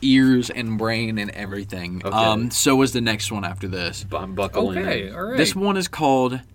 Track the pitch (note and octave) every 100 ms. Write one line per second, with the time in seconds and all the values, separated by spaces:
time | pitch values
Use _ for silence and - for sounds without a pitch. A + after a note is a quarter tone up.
0 | C3+ C3 C3 B2+ A#2+ - A#2 A2 A2+ A2+
1 | A2+ A2 G#2 - G2+ G2 G2 F#2+ F2 F#2
2 | G2 G#2 A2+ A2 A#2+ - C#3+ C3+ C3+ A#2+
3 | A#2 G#2+ - G#2+ F2+ F#2+ G2 F#2 F2 F2
4 | F#2+ D2+ F#2 F#2+ F#2+ - A3 F#3 F#3+ B2
5 | G2 A2 F#3+ B3+ A3 F#3+ G3+ F#3+ F3 -
6 | D3+ C3+ B2+ B2+ -